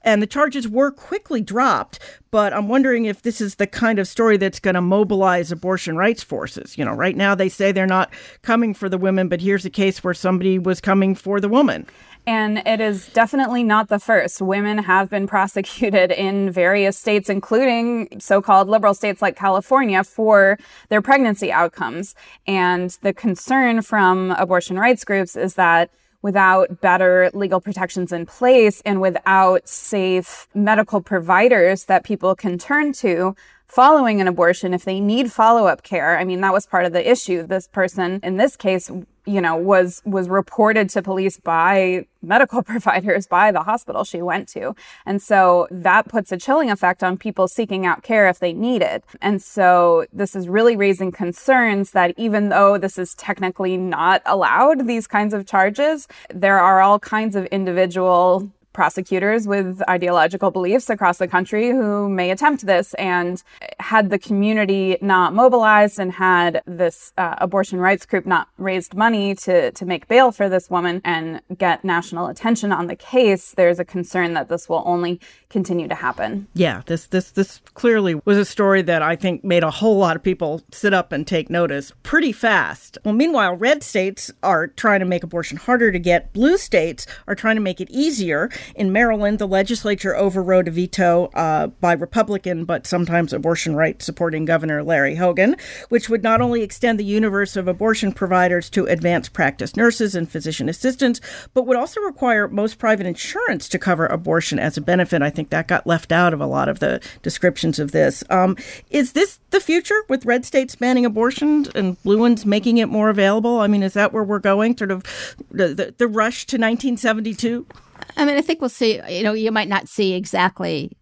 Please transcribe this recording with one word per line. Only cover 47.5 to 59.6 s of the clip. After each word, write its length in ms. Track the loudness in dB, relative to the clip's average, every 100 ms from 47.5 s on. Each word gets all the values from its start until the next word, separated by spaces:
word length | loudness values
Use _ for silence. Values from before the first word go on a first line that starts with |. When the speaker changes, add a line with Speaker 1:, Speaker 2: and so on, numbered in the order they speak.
| -2 -4 -2 -2
Speaker 2:
out 180 | -2
care 240 | 0 4 4
if 100 | 2
they 140 | -4
need 300 | -2 -2 0
it. 200 | 0 -4 _ -6
And 220 | -2 -2
so 640 | -4 2 4 6 6 4 0
this 240 | -6 -6 -6
is 120 | -4
really 280 | 2 2 4
raising 340 | 0 0 -2
concerns 800 | -4 -8 -6 2 2 4 0 0
that 240 | 0 0 0
even 340 | -2 0 0
though 280 | 4 4 4
this 200 | -2 -6
is 180 | -8 -8
technically 600 | -8 -4 -4 -4 -4 -2
not 460 | -4 0 2 2 2
allowed, 600 | 0 2 4 4 4 0
these 220 | -4 -2
kinds 260 | -2 0
of 100 | -4
charges, 640 | -2 2 2 2 -2 -2 -8 -18 -16
there 280 | -2 2 6
are 200 | 6 6
all 200 | 6 4
kinds 340 | 0 -4 -2
of 120 | -4 -4
individual 1000 | -4 -2 0 0 2 2 4 4 2 -2 _ _
prosecutors 760 | -2 -2 -2 -4 -2 0 0 0
with 320 | -2